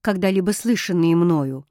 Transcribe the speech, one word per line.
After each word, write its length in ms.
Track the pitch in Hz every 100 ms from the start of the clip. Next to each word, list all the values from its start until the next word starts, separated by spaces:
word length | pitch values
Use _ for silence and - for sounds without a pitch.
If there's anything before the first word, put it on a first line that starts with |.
когда-либо 520 | - 190 190 190 185
слышанные 640 | 208 233 226 - 175 165 165
мною. 520 | 175 160 135 135 -